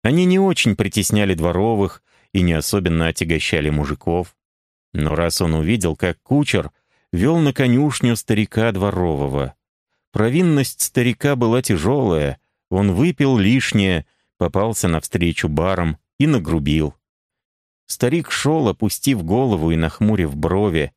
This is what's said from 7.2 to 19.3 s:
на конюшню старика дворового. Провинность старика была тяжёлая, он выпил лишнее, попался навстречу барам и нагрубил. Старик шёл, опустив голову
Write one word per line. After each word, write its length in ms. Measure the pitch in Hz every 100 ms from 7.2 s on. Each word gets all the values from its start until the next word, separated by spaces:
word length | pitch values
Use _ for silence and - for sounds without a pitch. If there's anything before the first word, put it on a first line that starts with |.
| 120 170
на 140 | 147
конюшню 640 | 131 127 120 147 - 123 117
старика 560 | - 107 104 107 113
дворового. 840 | 95 101 90 87 73 69 69 67 - _ _ _ _ _ -
Провинность 680 | 113 147 180 147 131 -
старика 540 | - - 123 113 143 135
была 260 | 120 120
тяжёлая, 760 | - 92 87 143 117 80 71 71 _ _ _
он 240 | 92 101
выпил 440 | 90 165 - 139 123
лишнее, 680 | 98 131 - 110 98 85 - _ _ _
попался 500 | 87 95 107 110 92
навстречу 600 | 82 - 90 85 78 80
барам 480 | 76 90 92 85 76 _ _
и 80 | 147
нагрубил. 680 | 135 73 80 71 78 76 - _ _ _ _ _ _ _ _ _
Старик 460 | - 226 170 151
шёл, 380 | - 143 160 123
опустив 560 | - 107 - - 120
голову 460 | 80